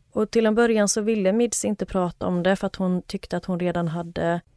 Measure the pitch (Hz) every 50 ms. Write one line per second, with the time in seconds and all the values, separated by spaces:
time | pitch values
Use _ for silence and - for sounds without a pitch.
0 | _ _ _ 208 214 208 - 233 226 214 214 214 240 233 226 220 208 202 - 226
1 | 208 214 226 214 190 185 196 226 240 240 - - - 208 208 - 214 - - 196
2 | 180 175 170 - - 185 180 175 170 180 196 190 - 196 - - 190 180 180 180
3 | - _ - 190 - - - 175 - - 185 170 180 180 170 175 170 165 156 175
4 | 170 170 170 170 165 170 170 175 - _ _